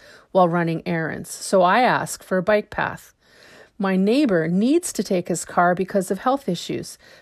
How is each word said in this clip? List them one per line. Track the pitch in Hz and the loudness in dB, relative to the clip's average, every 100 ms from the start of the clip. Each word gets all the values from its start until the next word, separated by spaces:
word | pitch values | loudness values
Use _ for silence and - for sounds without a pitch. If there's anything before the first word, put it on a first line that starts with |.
| - - _ | -20 -20 _
while | 190 175 | 2 4
running | 175 165 160 | 2 -2 -4
errands, | 180 165 156 - - | -4 -4 -4 -8 -12
so | - - 190 | -14 0 4
I | 180 220 | 4 4
ask | 233 151 156 - | 4 2 -2 -8
for | - 185 | -4 -2
a | |
bike | 180 214 208 | 2 0 -2
path. | - 139 - - _ _ - - - - - | -6 -6 -8 -18 _ _ -20 -20 -20 -20 -6
My | 196 | -2
neighbor | 185 196 269 277 175 160 | 2 2 2 2 2 0
needs | 185 240 339 - | 0 2 0 0
to | - | -6
take | 202 185 175 | -2 -2 -2
his | 165 | -6
car | - - 175 180 | -2 2 2 2
because | 185 202 185 | -2 -2 -2
of | 196 | -2
health | 254 277 - | -2 -2 -2
issues, | 170 - - - - - - | -6 -6 -10 -10 -18 -20 -20